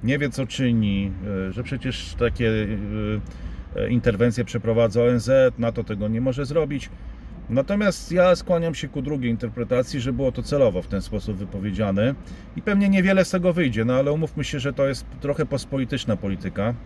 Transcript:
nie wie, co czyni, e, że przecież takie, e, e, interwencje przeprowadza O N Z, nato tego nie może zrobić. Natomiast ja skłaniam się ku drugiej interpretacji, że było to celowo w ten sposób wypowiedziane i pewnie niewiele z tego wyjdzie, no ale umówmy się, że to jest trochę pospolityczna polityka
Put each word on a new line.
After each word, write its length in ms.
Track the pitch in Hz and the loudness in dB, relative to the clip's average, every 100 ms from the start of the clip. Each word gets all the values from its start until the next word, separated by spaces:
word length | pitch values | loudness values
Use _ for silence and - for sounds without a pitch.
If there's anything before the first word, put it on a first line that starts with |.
nie 160 | 113 139 | 0 0
wie, 100 | 143 | 0
co 180 | 120 127 | -2 -6
czyni, 640 | - 127 117 104 98 98 95 98 98 95 | 0 2 4 2 2 -2 -4 -4 -4 -4
e, 40 | |
że 100 | 95 | -6
przecież 520 | 123 131 131 120 - - | -6 -6 -4 -6 -8 0
takie, 300 | 120 - 113 110 104 107 104 107 107 107 - - - - - 101 | 0 2 2 2 0 -2 -4 -4 -2 -2 -6 -10 -10 -10 -8 -4
e, 60 | |
e, 80 | 104 | 0
interwencje 560 | 120 120 98 120 113 113 | 2 2 4 2 2 -2
przeprowadza 560 | 117 110 113 117 110 | -2 0 4 4 4
O 80 | 120 | 4
N 100 | 123 | 2
Z, 400 | 117 135 127 120 | 4 4 4 4
nato 240 | 117 113 | -2 -2
tego 240 | 101 104 104 | -6 -4 -2
nie 140 | 113 | 0
może 240 | 131 127 135 | 0 -2 0
zrobić. 440 | 156 147 143 - - - - - - - | 0 0 -4 -6 -14 -14 -14 -14 -14 -2
Natomiast 640 | 120 135 202 208 - - | -2 0 2 2 0 -2
ja 240 | 175 180 175 | 4 6 4
skłaniam 400 | - 170 165 147 | 2 0 0 -4
się 120 | 143 | -6
ku 140 | 143 | -6
drugiej 300 | 131 147 123 | -4 -2 -2
interpretacji, 680 | 117 117 117 110 127 127 147 | -2 -4 -6 0 0 0 -2
że 120 | 120 | -2
było 180 | 120 135 | 0 0
to 120 | 127 | -2
celowo 380 | - - 123 90 | -2 4 4 2
w 60 | - | -2
ten 140 | 101 | -4
sposób 360 | - 107 110 98 | -4 -6 -4 -6
wypowiedziane 760 | 98 101 101 95 104 95 117 139 - - - - | -6 -6 -4 0 0 2 2 0 -10 -16 -12 -6
i 60 | |
pewnie 280 | - 202 202 | 0 4 4
niewiele 360 | 196 185 190 180 | 4 6 4 4
z 40 | |
tego 240 | 185 180 | 4 2
wyjdzie, 320 | 170 151 110 113 | 4 2 2 2
no 80 | |
ale 180 | 127 139 | 2 2
umówmy 320 | 151 160 - | 2 -2 -4
się, 160 | 135 147 | -4 -2
że 140 | 135 | -4
to 140 | 139 139 | 0 0
jest 180 | 123 - - | 0 -8 -8
trochę 240 | 143 143 147 | -4 -2 0
pospolityczna 720 | 135 - 135 127 135 - 101 | -2 -2 -4 -2 -2 0 -2
polityka 560 | 101 92 92 98 107 120 | 0 -4 -4 -2 -2 -2